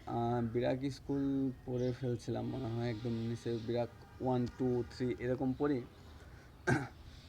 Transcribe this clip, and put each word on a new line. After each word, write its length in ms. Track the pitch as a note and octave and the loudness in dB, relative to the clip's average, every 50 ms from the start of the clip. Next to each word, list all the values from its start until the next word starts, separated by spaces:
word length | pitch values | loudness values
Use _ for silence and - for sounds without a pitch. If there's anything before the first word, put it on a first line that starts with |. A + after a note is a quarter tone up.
| - | -2
আহ, 360 | - A#2+ A#2+ A#2 A#2+ A#2+ A#2+ A#2 A2+ | -2 0 2 4 4 4 4 2 2
ব্র্যাক 400 | A#2 A#2+ B2 C3 C3+ B2+ C3+ C#3+ | 2 2 4 4 2 2 0 -4
স্কুল 580 | C3 - - - C#3 C#3 C#3 C#3 C#3 C3+ C3+ C3 B2+ - - | -4 -4 -4 -2 0 2 2 2 4 4 2 2 0 -4 -4
পড়ে 260 | - B2 B2 B2 B2+ | -2 0 2 2 2
ফেলছিলাম 520 | B2 B2+ C3 B2 A#2+ A#2 - - A2+ A2+ A2+ | 2 0 0 0 0 0 0 -2 -2 0 0
মনে 180 | A#2 B2 B2 - | -2 -2 -2 -2
হয়, 260 | A2+ A2+ A#2 A#2 A#2+ | -2 0 0 0 0
একদম 200 | A2+ G#2+ B2 A#2+ | 0 -2 -2 -2
নিচে 480 | A#2 A2+ A2+ A#2 A#2+ A#2 - A#2+ A#2 A2+ A2+ | 0 0 0 0 -2 -2 0 -2 -2 0 0
ব্র্যাক 220 | A#2 A#2 A#2+ A#2 A#2 - - - - - - | 0 0 0 0 0 -4 -10 -18 -16 -8 -2
ওয়ান, 260 | B2 C3 B2+ B2 A#2+ A2 - - | 0 2 2 2 2 0 0 0
টু, 260 | C3 B2+ B2 A#2+ A2+ - | 2 2 4 2 0 -2
থ্রি 240 | - - B2+ B2 - - | -2 -2 0 0 0 0
এরকম 340 | A#2+ B2 B2+ B2 C#3 C3 | 0 0 0 2 2 0
পড়ি। 300 | C3 - D3 D3 C#3+ A#2+ B2+ - - - - - - - - - - - - - - - - - - D3+ C3 - - - - - - - - | 2 4 4 4 4 2 0 -4 -12 -18 -18 -18 -18 -18 -18 -18 -18 -18 -18 -18 -18 -2 2 4 4 4 2 -2 -10 -14 -16 -16 -16 -18 -18